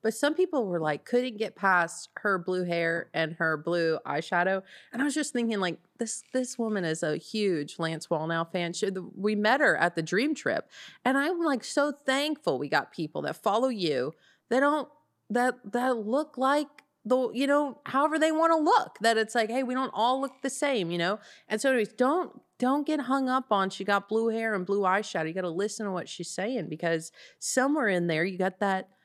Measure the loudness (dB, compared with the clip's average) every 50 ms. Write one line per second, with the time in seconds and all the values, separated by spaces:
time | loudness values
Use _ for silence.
0 | -2 -4 -2 0 -2 0 2 2 0 0 0 -2 -2 -2 -2 0 0 0 -2 -2
1 | _ 0 0 0 0 0 -4 -6 -8 -8 -6 0 2 4 4 4 4 2 -4 -14
2 | -16 -16 _ -4 0 0 0 0 0 -2 -2 -2 0 0 0 0 0 0 0 -2
3 | -6 -4 -2 -2 -2 -2 -2 -2 0 0 0 -2 -2 -2 0 2 2 0 0 -2
4 | -4 -4 -4 -4 -2 0 0 2 2 2 0 -2 -4 -10 -20 -20 -20 _ -4 -2
5 | -2 0 0 -2 -4 -2 -2 -2 -2 0 0 0 0 -2 -2 -6 _ _ _ _
6 | -6 -6 -6 -10 -12 _ -4 -4 -4 -4 -4 -4 -4 -2 -2 -2 0 -2 -2 -2
7 | -2 -2 -2 -4 -6 -6 -4 0 0 2 2 0 -2 -6 -6 -4 -4 -4 -4 -6
8 | -4 -2 -2 -2 0 -2 0 -2 -2 -2 -2 -4 -4 -4 -2 -2 -4 -2 -2 -6
9 | -10 -10 -10 -4 -2 0 0 2 4 4 4 6 4 4 4 4 2 2 2 -2
10 | -4 0 0 0 0 0 -2 -2 -2 -2 -2 -2 -4 _ -20 -20 -20 -20 -20 _
11 | _ 0 0 2 0 0 -2 0 0 0 -2 -2 -4 -2 0 0 0 0 -2 -4
12 | _ -2 -2 0 0 -2 -4 -2 -2 -2 -2 -2 -2 0 0 0 0 -2 -8 -8
13 | -8 -6 _ -6 -4 -4 -6 -2 -2 0 2 2 0 0 -2 -2 -2 -2 0 0
14 | -2 -4 -6 _ _ _ _ _ _ _ 0 2 2 2 2 0 -4 -8 -14 _
15 | _ _ _ _ _ _ -2 0 0 0 -2 -4 -12 -6 -4 -2 0 0 -2 -2
16 | -2 -2 -2 -2 -2 -4 -4 0 2 2 2 2 0 -4 _ -20 _ _ _ _
17 | _ 0 2 2 2 0 -2 -2 2 2 2 2 2 0 -6 -10 _ -4 0 2
18 | 2 2 2 2 2 2 4 4 4 4 4 4 4 4 4 4 2 0 -6 0
19 | 2 2 4 2 0 0 0 0 0 0 0 -2 -2 -2 -2 -2 -2 -2 0 0
20 | 2 2 2 0 -2 -6 -8 _ -6 -6 -4 -2 -2 0 0 0 0 -2 0 0
21 | 0 0 -2 -2 -6 -20 -20 -20 _ _ -4 0 2 2 2 2 0 -2 0 0
22 | 2 2 2 2 -2 -4 -10 -20 _ _ _ _ 2 2 2 2 2 0 -2 -2
23 | 0 0 0 0 2 0 0 -2 0 _ 2 2 2 0 -2 -4 0 0 0 0
24 | 0 _ 0 0 2 2 0 0 -2 -2 -2 -2 -2 0 0 0 2 2 2 2
25 | 0 -2 -4 -4 -4 -2 -4 -4 -4 -4 -2 -2 -2 -2 -2 -4 -4 -4 -4 -4
26 | -6 -8 -10 -10 -10 -8 -6 -4 -4 -2 -2 -4 -4 -4 -6 -2 0 0 0 0
27 | -2 -8 _ -20 -20 -20 -18 _ -6 0 2 2 4 4 2 2 2 2 2 2
28 | 2 2 2 2 0 0 0 0 -2 -2 0 _ 0 0 0 -2 -4 _ _ _